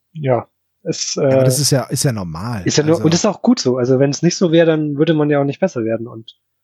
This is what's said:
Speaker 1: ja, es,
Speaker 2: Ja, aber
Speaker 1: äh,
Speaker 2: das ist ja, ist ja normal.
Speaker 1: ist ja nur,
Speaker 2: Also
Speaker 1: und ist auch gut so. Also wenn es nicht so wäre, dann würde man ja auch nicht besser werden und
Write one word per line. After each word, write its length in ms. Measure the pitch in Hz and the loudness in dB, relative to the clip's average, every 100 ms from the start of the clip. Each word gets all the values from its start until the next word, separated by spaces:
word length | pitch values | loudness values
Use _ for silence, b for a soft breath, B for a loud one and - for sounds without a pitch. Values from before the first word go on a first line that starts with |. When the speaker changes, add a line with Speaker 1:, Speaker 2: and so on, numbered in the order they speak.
| _ | _
Speaker 1:
ja, 340 | 160 139 113 - _ _ _ | -6 -2 0 -2 _ _ _
es, 320 | 170 - - 190 | -8 -6 -6 -2
Speaker 2:
Ja, 80 | |
aber 180 | 139 131 | 2 4
Speaker 1:
äh, 20 | 131 | 2
Speaker 2:
das 140 | 147 | 2
ist 120 | 135 | 0
ja, 120 | 139 | 0
ist 200 | - 139 | -2 -2
ja 80 | 147 | -2
normal. 520 | 110 87 80 117 110 104 | -2 -6 -8 -8 -4 -2
Speaker 1:
ist 120 | 151 | 0
ja 60 | |
nur, 120 | 151 165 | 2 2
Speaker 2:
Also 100 | 156 | 2
Speaker 1:
und 80 | |
ist 120 | 175 214 | 2 0
auch 160 | - | 0
gut 180 | 240 254 | 0 2
so. 180 | 127 127 | 2 0
Also 220 | 123 131 | 2 2
wenn 100 | 139 | 2
es 120 | 139 | 0
nicht 120 | 170 - | -2 0
so 160 | 180 | 2
wäre, 140 | 165 165 | 4 4
dann 320 | 156 151 139 | 2 0 0
würde 160 | 156 | 0
man 160 | 156 147 | 2 2
ja 100 | 143 | 0
auch 60 | 139 | 0
nicht 140 | 135 | -2
besser 240 | - 123 | -4 -2
werden 240 | 110 113 117 | -4 -4 -6
und 320 | 113 - - _ _ | -16 -20 -20 _ _